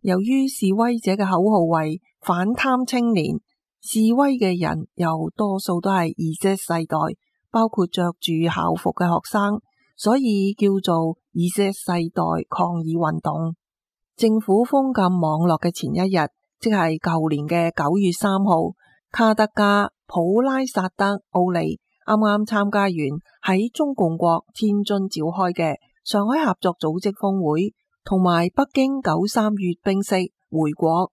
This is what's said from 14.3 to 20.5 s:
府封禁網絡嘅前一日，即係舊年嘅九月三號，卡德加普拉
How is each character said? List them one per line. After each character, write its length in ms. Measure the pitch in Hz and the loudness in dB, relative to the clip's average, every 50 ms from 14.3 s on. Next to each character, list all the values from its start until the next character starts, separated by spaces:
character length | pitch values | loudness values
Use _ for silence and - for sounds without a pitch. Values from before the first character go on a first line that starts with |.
| 220 220 | 2 2
府 240 | 214 - 190 214 240 | 2 2 2 2 2
封 300 | - - 277 269 269 254 | 2 2 0 0 2 0
禁 100 | 233 190 | 0 2
網 380 | 180 185 175 165 156 156 156 170 175 | 2 2 2 2 0 2 2 2 2
絡 100 | 165 156 | 2 2
嘅 120 | - 175 | 0 -4
前 180 | 175 - - 135 | -4 -2 -6 -4
一 260 | 143 170 185 190 190 | -2 -2 0 0 0
日， 60 | 170 151 - _ _ _ _ _ _ | 0 0 -2 _ _ _ _ _ _
即 100 | - 226 | -2 0
係 300 | 214 196 165 165 160 156 | 2 2 2 0 0 -2
舊 300 | - 170 165 160 156 160 | -2 -2 0 0 0 0
年 160 | 151 147 147 | 0 -2 -2
嘅 260 | 151 170 170 170 170 - | -2 0 0 0 0 -2
九 220 | - 151 143 170 | -2 0 0 2
月 140 | 202 202 180 | 2 2 0
三 340 | 175 - - 202 190 196 196 | 0 0 0 0 2 2 2
號， 260 | 208 175 165 165 175 185 _ _ _ _ _ _ _ | 2 2 2 2 -2 -6 _ _ _ _ _ _ _
卡 220 | - - 233 220 220 | -2 2 2 4 4
德 160 | 214 214 214 _ | 4 0 0 _
加 340 | - 208 202 202 202 202 - _ _ _ | 0 2 2 2 2 0 -2 _ _ _
普 360 | - - 180 165 175 196 226 | -6 -2 -2 0 2 2 2
拉 180 | 254 269 | 2 2